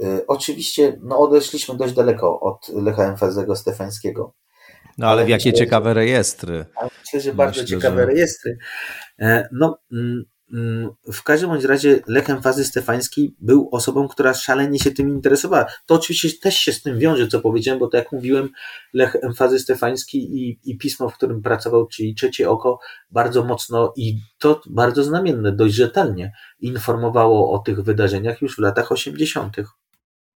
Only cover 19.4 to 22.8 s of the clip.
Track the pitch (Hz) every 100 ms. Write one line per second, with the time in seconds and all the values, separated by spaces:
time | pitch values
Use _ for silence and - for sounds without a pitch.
19.4 | 127 131 127 127 120 131 - 143 120 135
20.4 | 123 117 - 110 143 - 123 - 131 113
21.4 | 113 107 117 117 113 - 110 107 127 -
22.4 | - 101 127 123